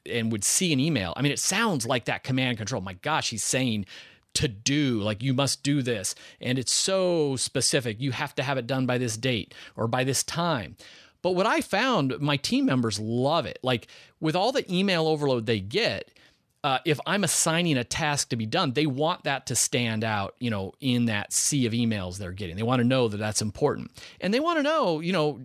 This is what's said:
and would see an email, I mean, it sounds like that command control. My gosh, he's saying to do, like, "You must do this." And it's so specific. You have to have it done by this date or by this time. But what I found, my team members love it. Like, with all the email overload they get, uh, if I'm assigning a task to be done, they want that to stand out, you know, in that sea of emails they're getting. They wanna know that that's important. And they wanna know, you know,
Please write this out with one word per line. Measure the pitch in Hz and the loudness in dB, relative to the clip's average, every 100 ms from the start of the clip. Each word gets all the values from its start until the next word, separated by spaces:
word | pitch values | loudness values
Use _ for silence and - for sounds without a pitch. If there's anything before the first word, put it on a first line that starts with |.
and | 73 117 113 | -6 -2 0
would | 110 | 0
see | - - 180 | 0 2 2
an | 135 | 2
email, | 160 131 87 - | 2 0 -2 0
I | |
mean, | 143 | 0
it | 131 | 0
sounds | - 190 233 147 117 | 0 0 0 0 0
like | 127 | -2
that | 143 110 | -2 -4
command | - 131 127 113 | -2 0 0 -2
control. | 104 117 | -4 -6
My | 95 | -6
gosh, | 95 147 151 - | -8 -2 -2 -2
he's | 110 | -4
saying | - 131 131 107 92 - - - _ | -2 0 0 -2 -6 -12 -20 -20 _
to | - 147 | -2 -2
do, | 101 131 147 139 113 | -2 -2 0 2 0
like, | 104 104 | -2 -2
"You | 135 | 0
must | 127 135 - | 0 0 0
do | 143 143 | 0 0
this." | 123 110 95 - - - | 0 -2 -4 -8 -16 -8
And | 120 131 | -2 -2
it's | 117 | 0
so | - - 190 185 170 147 131 | 0 0 2 2 2 0 0
specific. | - 135 - 147 117 107 | -2 0 2 2 0 -4
You | 139 | -4
have | 117 147 | -2 -4
to | - | -4
have | 131 135 | -2 -2
it | 117 | -2
done | 131 | 0
by | 123 123 | 0 0
this | 123 107 | 0 -2
date | 127 113 - - - - | -2 -2 -4 -14 -14 -4
or | 117 | -2
by | 127 | 0
this | 131 127 | 0 0
time. | - 165 170 135 78 - - - - _ | -2 -2 0 -2 -4 -14 -20 -20 -20 _
But | 180 | 0
what | 180 214 | 2 2
I | 311 | 2
found, | - 196 262 214 135 - | 0 0 2 2 2 0
my | 147 143 | 0 0
team | - 254 | 0 2
members | 269 127 113 101 | 2 2 0 -2
love | 110 120 135 165 | -2 0 2 2
it. | 104 - | -2 -4
Like, | 127 120 - - - - | 0 0 -2 -20 -20 -4
with | 160 175 | 0 2
all | 220 | 2
the | 269 - | 0 0
email | 180 196 170 160 | 0 2 2 2
overload | 156 143 123 110 | 2 2 2 2
they | 107 | 0
get, | 95 175 202 98 - _ - _ _ _ | 0 0 0 -2 -8 _ -20 _ _ _
uh, | 143 131 | 0 0
if | 170 143 160 | 2 0 0
I'm | 196 | 0
assigning | 180 - 170 165 175 131 | 2 2 2 2 2 2
a | |
task | 117 - 151 143 - | 0 -2 0 0 -2
to | 120 | -2
be | 110 | 0
done, | 160 156 | 0 0
they | 123 156 | 2 0
want | 131 156 175 | 0 -2 -2
that | 151 135 - | -2 -4 -2
to | 120 | -2
stand | - 127 117 110 | 0 0 0 0
out, | 113 104 98 - | 0 -2 -2 -4
you | 120 | -4
know, | 104 95 - | -2 -6 -4
in | 131 123 117 | 0 2 2
that | 104 - | 0 -2
sea | - - 147 117 | -2 0 2 2
of | |
emails | 117 117 107 90 95 | 2 0 0 -4 -6
they're | 92 | -8
getting. | 92 90 | -8 -8
They | 90 | -4
wanna | 113 127 | 0 4
know | 120 131 117 | 4 4 2
that | 101 | 0
that's | 107 - | -2 -2
important. | 107 - 143 - - - - - | -4 0 0 0 -8 -16 -20 -6
And | 185 | -2
they | 240 | 0
wanna | 330 320 | 0 0
know, | 285 320 208 156 | 2 2 0 0
you | 170 | 0
know, | 185 151 120 | 0 0 -2